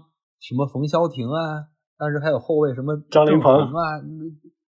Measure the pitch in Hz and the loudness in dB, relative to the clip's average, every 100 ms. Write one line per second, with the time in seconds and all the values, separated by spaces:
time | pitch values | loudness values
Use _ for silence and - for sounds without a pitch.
0 | _ _ _ _ - 123 139 131 147 165 | _ _ _ _ -8 -4 -4 -4 -2 0
1 | 170 131 120 160 160 151 151 _ _ - | 0 -2 -6 -4 -6 -8 -12 _ _ -8
2 | 151 147 156 143 - 156 147 127 139 151 | -4 -2 -2 -2 0 0 0 -2 -4 -6
3 | - 151 151 156 143 139 135 160 160 151 | 0 4 4 6 6 6 4 -2 -4 -6
4 | 143 156 160 - - _ _ | -10 -14 -14 -16 -20 _ _